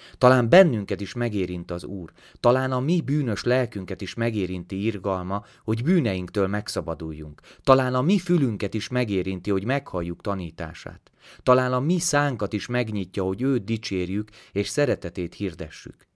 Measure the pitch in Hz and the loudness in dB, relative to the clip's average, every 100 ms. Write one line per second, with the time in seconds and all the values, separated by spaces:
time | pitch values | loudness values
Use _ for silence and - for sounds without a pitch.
0 | - - 127 127 117 170 180 113 98 95 | -20 4 6 6 8 8 8 4 -2 -4
1 | 98 120 120 104 90 90 87 87 - 95 | -6 -6 -4 -2 -2 -4 -6 -8 -8 -10
2 | 82 - - - 120 127 131 131 135 175 | -12 -16 -20 0 2 4 2 -2 0 0
3 | 120 147 135 101 123 127 120 104 92 92 | 0 0 0 -2 0 0 0 -6 -8 -8
4 | 95 - 117 110 92 92 87 95 104 101 | -8 -4 -2 -2 -2 -4 -6 -4 -2 -2
5 | 98 92 90 98 - - - 110 127 185 | -2 -2 -2 -6 -8 -10 -4 -2 2 2
6 | 120 92 90 104 95 101 101 - 82 80 | 2 0 -2 0 0 0 -4 -6 -4 -6
7 | 80 76 78 73 - - - 135 127 127 | -6 -8 -12 -16 -20 -2 4 6 4 2
8 | 143 202 - 175 135 104 101 110 - 123 | 2 2 4 2 2 0 -4 -4 -4 -2
9 | 120 98 90 95 92 98 101 139 143 90 | 0 0 0 -4 -2 -2 0 -4 -4 -6
10 | 85 87 - 98 85 - 82 82 90 87 | -6 -6 -6 -4 -6 -8 -10 -10 -14 -16
11 | _ _ - - - 127 127 127 143 180 | _ _ -20 -2 4 4 4 0 0 0
12 | - 143 147 117 101 104 - 123 110 104 | 0 2 0 0 -4 -4 -2 -2 -2 -2
13 | 92 - 95 98 131 131 98 113 - 92 | -4 -2 -2 0 0 0 0 -4 -2 -4
14 | 90 98 107 - - 101 101 - 143 101 | -2 -4 -6 -12 -8 -4 -2 0 0 0
15 | 87 92 87 - 98 82 80 - - - | -4 -6 -6 -4 -6 -6 -10 -14 -18 -20
16 | _ | _